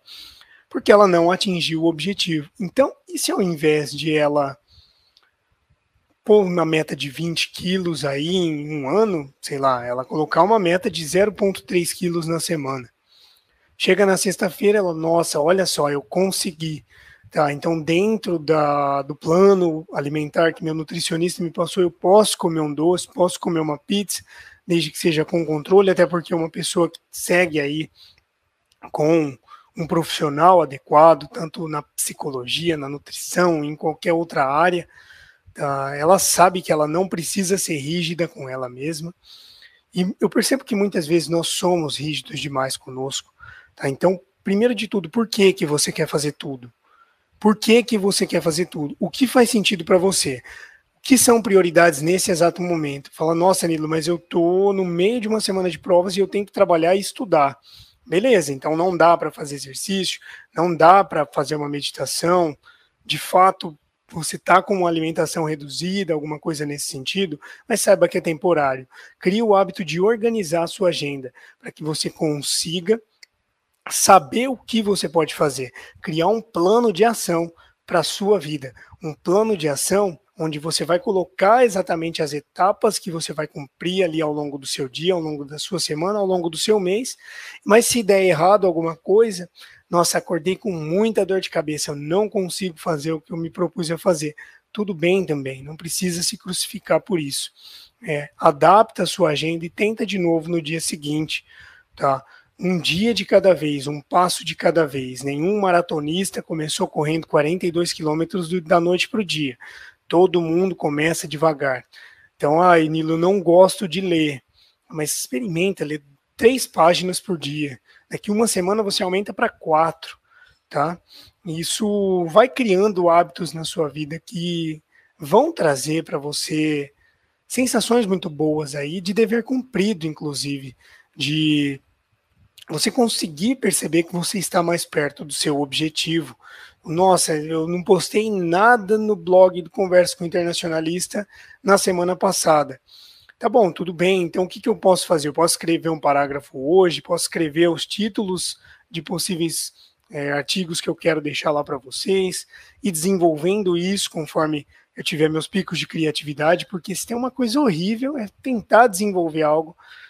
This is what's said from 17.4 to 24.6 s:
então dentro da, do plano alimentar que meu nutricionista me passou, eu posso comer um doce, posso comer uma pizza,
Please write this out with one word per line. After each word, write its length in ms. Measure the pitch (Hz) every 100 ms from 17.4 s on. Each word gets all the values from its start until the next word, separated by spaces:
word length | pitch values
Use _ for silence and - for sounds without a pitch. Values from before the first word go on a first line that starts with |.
| 147
então 280 | 143 170 165
dentro 600 | 151 170 208 220 - 170
da, 640 | 147 156 147 143 143 139
do 120 | 139
plano 720 | 147 160 170 196 190 175 156 165
alimentar 600 | - 143 151 147 - 165
que 120 | 156
meu 100 | 160
nutricionista 640 | 156 156 170 - 165 175 -
me 100 | 170
passou, 280 | 151 165 -
eu 100 | 180
posso 460 | - 180 202 202 -
comer 220 | 180 160
um 160 | 151
doce, 320 | 147 160 175 -
posso 320 | - 175 -
comer 220 | 196 165
uma 180 | 156 147
pizza, 420 | - 202 190 - - - - _